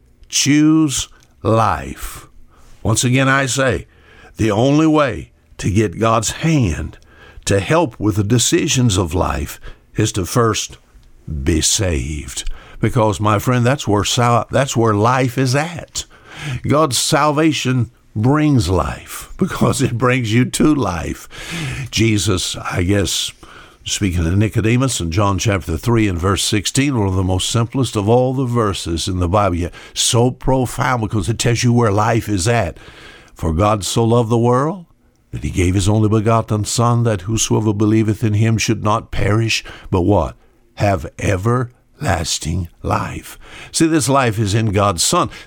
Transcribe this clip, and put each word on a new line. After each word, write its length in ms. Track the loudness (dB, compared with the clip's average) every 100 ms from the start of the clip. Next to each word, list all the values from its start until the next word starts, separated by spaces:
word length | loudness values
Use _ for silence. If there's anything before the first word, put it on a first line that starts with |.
| _ _ -8
choose 800 | -2 2 4 4 4 2 -2 -8 -14 _ _
life." 880 | 0 2 2 -2 -6 -10 -12 -14 -20 -20 -20 _ -20 -8
Once 220 | -2 0
again, 240 | 2 2 2
I 200 | 0 0
say, 400 | 0 0 0 -6 _ -20 -20 -20 -2
the 140 | 0
only 380 | 2 4 4 4
way 440 | 4 2 -2 -12 _ _ -6
to 100 | -2
get 300 | 2 0 0
God's 320 | 2 2 0
hand 680 | -4 0 2 2 -2 -8 -12 -20 -20 -20 -14 -2
to 140 | -2
help 400 | 2 0 0 -2
with 160 | -2 0
the 80 |
decisions 760 | 2 2 2 0 0 2 2 2
of 160 | 0
life 460 | 0 -2 -4 -6 -10 -16 -20 _ -2
is 160 | -2
to 120 | -2 -2
first 540 | 0 2 0 -6 -12 _ -20 -20 -20 -10 -6
be 180 | 0 0
saved. 880 | 0 0 0 -2 -4 -8 -10 -8 -6 -6 -10 -4
Because, 400 | -2 2 0 2
my 180 | 0 0
friend, 260 | 2 2
that's 240 | 2 0 0
where 160 | 0
sal-, 440 | 0 0 2 2 0
that's 260 | -2 0 0
where 200 | 2 2
life 420 | 2 2 0 0
is 160 | 0
at. 520 | 0 -2 -8 -12 -14 -14 -20 -20 -14 -10 -8 0
God's 300 | 2 2 0
salvation 920 | 0 2 2 2 2 2 0 0 -2 _ _ 0
brings 540 | 2 4 4 4 2
life 640 | 0 0 -6 -12 -16 -14 -4
because 460 | -4 0 0 2
it 160 | -2 0
brings 340 | 0 0 2
you 120 | 2 2
to 280 | 2 2
life. 560 | 2 0 -4 -6 -10 -12 -16 -12 -10 -8 -8 -8
Jesus, 640 | 0 2 2 0 -2 -4 -8
I 260 | -6 -4
guess, 500 | 0 0 0 -4 -6 -10 -20 -20 -20 _ -8
speaking 380 | -2 -2 0
to 120 | 0 2
Nicodemus 640 | 0 0 2 2 0 -2
in 120 | -2
John 260 | 0 0 0
chapter 400 | 0 -2 -2 -4
three 300 | 0 2 2
and 100 | 0
verse 260 | 0 0
sixteen, 540 | 0 -2 -2 -2 0 0
one 100 | 0
of 80 | 0
the 80 |
most 280 | 0 -2 0
simplest 440 | -2 -2 -2 -2 0
of 140 | 2
all 240 | 2 2
the 120 | 0 -2
verses 640 | 0 0 -2 -4 -4 -4
in 120 | -2
the 100 | 0
Bible, 280 | 2 2 0
yet 160 | -4 -8 -14
so 380 | -4 0 2 2
profound 680 | 0 -2 0 -2 -2 -2 -2
because 280 | -2 -2 -2
it 80 | -2
tells 240 | 0 2
you 100 | 2
where 200 | 2 2
life 360 | 2 2 0 0
is 200 | -2 0
at. 300 | 0 -2 -6 -20 -20 -20 -20 -20 -6
"For 160 | -4
God 320 | 0 2 0
so 200 | -2 0
loved 260 | 2 2 2
the 80 | 2
world 480 | 2 2 0 -4 -12 _ _ _ _
that 120 | -10
he 60 | -6
gave 240 | 0 2
his 160 | 2 2
only 180 | 2 4
begotten 560 | 2 2 0 0 -2
Son, 380 | -2 0 2 2
that 180 | 0 -2
whosoever 520 | -2 -2 0 0 0
believeth 500 | 2 2 4 2 0
in 120 | 0 2
him 240 | 2 2
should 240 | 0 -2
not 260 | 0 -2 -2
perish," 540 | -2 0 0 0 -4 -6 -18 -4
but 120 | 0
what? 360 | 2 2 0 -6 _ _ _ -4
"Have 340 | -2 -2 -4 -6
everlasting 1500 | -2 -2 0 -2 -4 _ _ -8 -4 -2 -4 -6 -4 -4 -6 _
life." 560 | -4 -4 -4 -10 -14 -20 -20 -20 -10
See, 160 | -2 2
this 200 | 2 2
life 300 | 2 2 0
is 160 | 0
in 140 | 0 0
God's 360 | 2 2 0
Son. 280 | 0 0 -2 -6